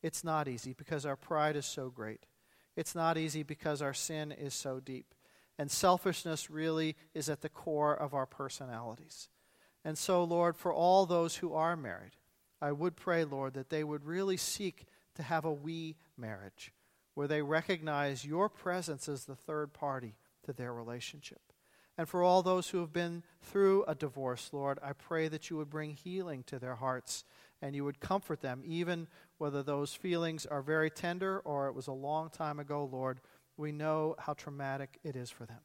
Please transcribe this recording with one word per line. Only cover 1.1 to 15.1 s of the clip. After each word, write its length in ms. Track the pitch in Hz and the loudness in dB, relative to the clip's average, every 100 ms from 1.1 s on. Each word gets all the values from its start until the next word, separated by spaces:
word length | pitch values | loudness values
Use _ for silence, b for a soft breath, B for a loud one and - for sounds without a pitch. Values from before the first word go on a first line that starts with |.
| 139 | -6
pride 380 | - 156 151 147 | 0 2 4 2
is 100 | 139 | -2
so 240 | - 131 | -6 -6
great. 360 | 123 110 110 - b b b b - | -6 -8 -8 -14 b b b b -6
It's 200 | 160 175 | -4 2
not 220 | 165 160 | 2 4
easy 260 | 160 151 | 0 -2
because 380 | 147 151 160 147 | -6 -4 -2 0
our 120 | 143 | 0
sin 380 | 139 - 156 151 | -2 -4 -4 -4
is 220 | 147 143 | -6 -6
so 260 | - 143 131 | -6 -6 -6
deep. 340 | 131 131 - _ b b b b | -6 -10 -12 _ b b b b
And 100 | 143 | -2
selfishness 800 | - 190 180 196 175 170 156 - | 4 6 6 4 0 -2 -4 -4
really 460 | 156 160 160 160 151 B | -2 0 2 0 -2 B
is 160 | - 143 | -6 -2
at 120 | 147 | -2
the 80 | 156 | -4
core 440 | - - 151 147 | -8 -2 4 4
of 200 | 147 147 | 4 2
our 120 | 139 131 | 0 -2
personalities. 1000 | - 135 - 131 117 117 113 160 - - b b b b b | -4 -8 -8 -8 -8 -8 -10 -14 -18 -18 b b b b b
And 140 | 156 156 | -6 -4
so, 260 | - 185 | 4 6
Lord, 320 | 175 170 175 165 | 6 6 4 4
for 180 | 180 | 0
all 320 | 151 170 190 185 | 6 8 10 8
those 300 | 175 170 - | 6 4 0
who 180 | 175 | -2
are 220 | 156 165 170 | 2 2 2
married, 380 | 127 90 95 - _ _ _ _ | -4 -8 -10 -20 _ _ _ _
I 100 | 147 | -2
would 240 | 143 175 165 | 0 0 -2
pray, 300 | - 170 156 | 0 2 2
Lord, 280 | 139 135 135 | 0 -4 -4
that 140 | 131 | -4
they 140 | 156 | -2
would 220 | 151 147 143 | -2 -4 -4
really 320 | 175 196 180 | -2 0 0
seek 480 | - - 202 - - b b | -2 -2 -4 -6 -20 b b